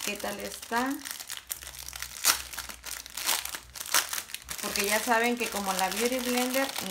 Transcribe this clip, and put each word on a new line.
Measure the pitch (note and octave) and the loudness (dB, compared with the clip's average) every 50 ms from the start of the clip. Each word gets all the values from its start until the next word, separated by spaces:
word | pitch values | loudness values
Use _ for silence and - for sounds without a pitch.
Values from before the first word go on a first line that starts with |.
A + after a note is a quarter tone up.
| - | -4
qué | G#3 G3+ | -4 -4
tal | - - G#3 G3+ G3+ | -4 -4 -6 -6 -4
está. | G3+ G3+ - - - - A3+ A#3+ B3+ C4+ C#4+ D#4 - - - - - - - - - - - - - - - - - - - - - - - - - - - - - - - - - - - - - - - - - - - - - - - - - - - - - - - - - - - - - - - - - - - - - - - - | -6 -8 -8 -8 -6 0 0 2 2 2 0 -2 -4 -8 -8 -8 -8 -10 -10 -10 -8 -10 -10 -10 -10 -12 -12 -12 -12 -10 -10 -10 -10 -10 -4 2 4 4 4 4 2 -8 -10 -10 -10 -10 -10 -12 -10 -10 -10 -10 -10 -10 -8 -4 0 2 2 2 0 -4 -6 -8 -10 -12 -12 -10 -2 2 4 4 4 4 0 -6 -6 -6 -10 -12 -10 -8 -6 -4
Porque | - G3 F#3 G3+ G3+ | -2 0 0 2 2
ya | G3+ G#3 A3 | 4 4 4
saben | - B3+ A3+ A3+ A#3 A#3+ A#3+ | 4 6 6 6 6 4 4
que | A#3+ A3 G#3 | 2 0 -2
como | - G3+ G3 F#3+ F#3+ | -2 -2 0 2 2
la | F#3 F#3+ F#3 | 4 4 2
Beauty | F#3 G#3 A#3 B3 C4 B3+ | 2 2 2 2 2 2
Blender, | B3 B3 B3 B3 B3+ B3+ B3+ C4+ C4+ C4+ - - G3 F#3+ | 2 2 2 4 2 4 4 2 2 2 0 -4 -4 -2